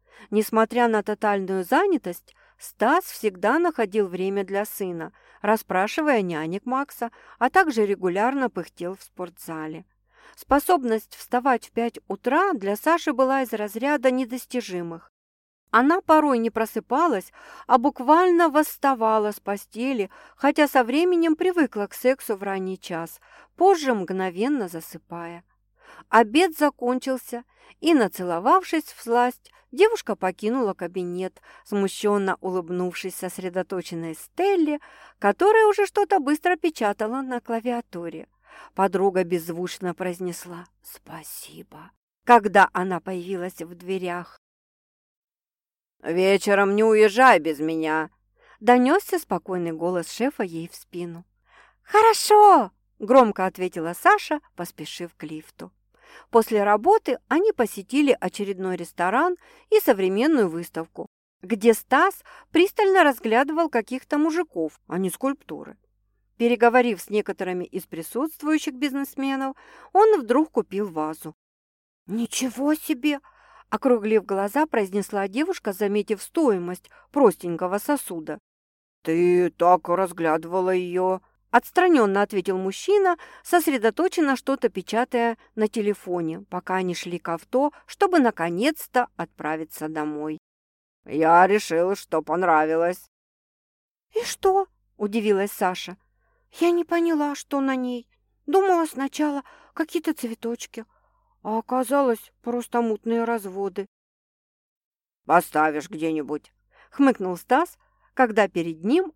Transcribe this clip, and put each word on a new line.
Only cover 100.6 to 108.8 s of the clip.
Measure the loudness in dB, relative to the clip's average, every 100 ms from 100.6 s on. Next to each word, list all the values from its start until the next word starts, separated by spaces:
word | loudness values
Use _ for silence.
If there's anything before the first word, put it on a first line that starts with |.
| -12 -16 -18 _ _ _ _ _
а | -6 -6
оказалось | -2 -4 0 0 2 0 -6 _
просто | -8 -6 -4 -2
мутные | -2 -2 -2 -2
разводы». | -2 -4 -6 -8 -6 -6 -12 _ _ _ _ _ _ _ _ _ _ _ _ _ 2
«Поставишь | 2 2 0 0 0 -8
где-нибудь», | -6 -4 -4 -6 -10 _ _ _ _ _
хмыкнул | 2 2 2 -4 -8
Стас, | 0 0 0 -6 _ _ _
когда | 0 0 2 0
перед | 0 -4 -4